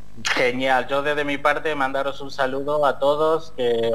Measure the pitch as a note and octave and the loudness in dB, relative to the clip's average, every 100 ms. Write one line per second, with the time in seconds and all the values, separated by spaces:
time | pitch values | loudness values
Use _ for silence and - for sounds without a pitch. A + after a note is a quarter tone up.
0 | - - A2 - B2+ B2 C3 C3 A#2+ C#3 | -10 -8 -4 0 0 0 2 2 2 -2
1 | C#3+ D3 C#3+ C#3 D3 D3+ D#3 D3 C3+ C3+ | 0 0 -2 0 2 2 0 -2 -2 0
2 | C#3 C3+ C#3 C3+ C3+ C3+ C#3 D3+ C#3+ B2+ | -4 -4 -8 -2 -2 0 -2 2 2 4
3 | C#3+ D3 D#3 D#3+ D#3+ - A#2+ A#2 A2+ | 2 2 2 2 -2 -2 0 2 2